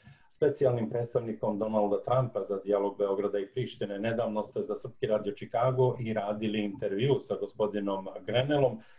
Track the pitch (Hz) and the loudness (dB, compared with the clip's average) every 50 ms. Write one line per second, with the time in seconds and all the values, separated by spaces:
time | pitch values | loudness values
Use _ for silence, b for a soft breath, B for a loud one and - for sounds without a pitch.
0 | - - - - _ _ - - 156 143 143 - 139 127 120 117 107 107 120 120 | -20 -20 -20 -20 _ _ -4 0 2 2 2 4 2 2 4 2 0 -2 -2 -2
1 | 120 117 - 123 113 113 107 - - 107 104 101 110 110 110 107 104 101 101 98 | -2 0 -2 -2 -2 -2 -4 -4 -2 -2 -2 -2 -2 0 2 2 2 2 2 0
2 | - - 123 131 127 113 - 104 92 - 101 95 - 98 101 101 101 101 101 - | 0 2 2 2 2 2 -2 -4 -4 -2 -4 -2 0 2 2 2 2 0 0 0
3 | 101 98 98 98 101 101 101 101 95 - - 131 117 - - - 107 101 101 101 | 2 2 2 2 0 0 0 -2 -4 -4 -4 -4 -6 -6 -4 -6 -6 -4 -4 -2
4 | 104 113 113 113 113 110 104 107 104 - - 107 104 104 104 - - 117 - - | -2 -2 0 0 -2 -2 -2 -4 -4 -4 -4 -4 -4 -4 -4 -6 -8 -10 -8 -4
5 | - 107 107 107 104 104 101 - 120 - - 117 123 131 127 127 127 123 117 - | -2 0 0 0 0 -2 -6 -6 -8 -4 0 2 2 2 4 4 4 4 2 0
6 | 107 113 110 107 98 104 107 107 113 107 104 110 104 101 98 92 107 98 98 101 | -2 -2 -2 -2 -2 -2 -2 -2 -2 0 0 0 0 -2 -2 -4 -4 -2 0 0
7 | 123 143 131 107 - - 101 95 101 98 - - 107 101 98 104 98 101 98 95 | 2 2 2 2 0 -2 -4 -4 -4 -6 -2 -2 -2 0 0 -2 -2 -2 -2 -2
8 | 95 95 - 98 92 - 107 120 131 143 151 143 135 123 110 b b b b | -4 -8 -12 -10 -6 -2 0 0 2 2 2 2 2 2 0 b b b b